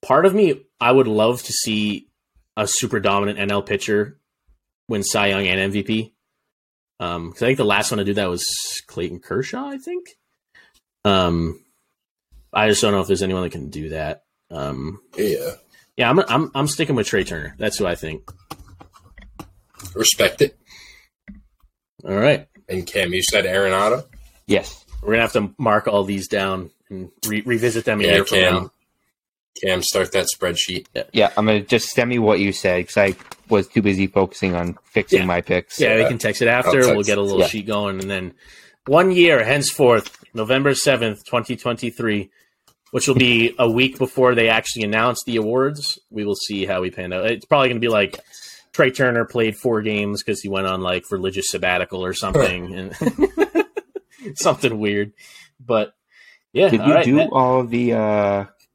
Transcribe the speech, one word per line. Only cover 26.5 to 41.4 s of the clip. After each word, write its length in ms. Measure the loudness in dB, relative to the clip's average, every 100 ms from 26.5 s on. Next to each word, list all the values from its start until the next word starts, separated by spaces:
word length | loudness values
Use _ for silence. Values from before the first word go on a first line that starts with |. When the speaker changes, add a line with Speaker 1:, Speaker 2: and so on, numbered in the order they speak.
| -4 -8 _ _
Speaker 1:
and 200 | -16 -16 _ -6
re-, 160 | -4
revisit 420 | -2 0 0 -2
them 160 | -2 0
a 40 |
Speaker 2:
Yeah, 100 | 2
Speaker 1:
year 100 | 2
from 140 | 2 2
Speaker 2:
Cam. 160 | 2
Speaker 1:
now. 160 | 2 -4 _ _ _ _ _ _ _ _ -8
Speaker 2:
Cam, 200 | -4 -2
start 300 | -2 -2 0
that 140 | -2 -2
spreadsheet. 520 | -2 -4 -2 -4 -6 -8
Speaker 1:
Yeah. 100 | -10 -4
Speaker 3:
Yeah, 200 | 2 2 2
I'm 100 | 2
gonna 140 | 2
just 280 | 2 0 0
send 180 | -2 0
me 80 | 2
what 220 | 2 2
you 120 | 2
said, 340 | 0 0 0 -2
'cause 80 | 2
I 180 | 2 0 -10 -20 _
was 200 | 0 2
too 140 | 0
busy 240 | 2 2 0
focusing 480 | 0 0 -2 -4
on 220 | -2 -4 -8
fixing 360 | _ -4 2 0
Speaker 1:
Yeah. 60 | 2
Speaker 3:
my 140 | -2
picks. 400 | 0 -2 -2 -2
Speaker 1:
Yeah, 140 | 2 2
we 60 |
Speaker 2:
Yeah. 60 | 2
Speaker 1:
can 100 | 0
text 240 | -4 0
it 60 | 2
after. 320 | 2 2 4
Speaker 2:
I'll 40 | 4
Speaker 1:
We'll 80 | 4
Speaker 2:
text 80 | 2
Speaker 1:
get 100 | 0
a 20 |
Speaker 2:
it. 40 |
Speaker 1:
little 160 | 0 2
Speaker 3:
Yeah. 60 | 2
Speaker 1:
sheet 200 | 0 -4
going, 340 | -2 -2 -4
and 100 | -6
then 240 | -6 -8 -14 -20 -20 -20 _ 2
one 240 | 4 4
year 320 | 6 6 6
henceforth, 720 | 2 0 -2 2 4 4 2 -16 -16
November 400 | -8 -2 0 2
seventh, 500 | 0 2 2 0 -4
twenty 320 | -4 -4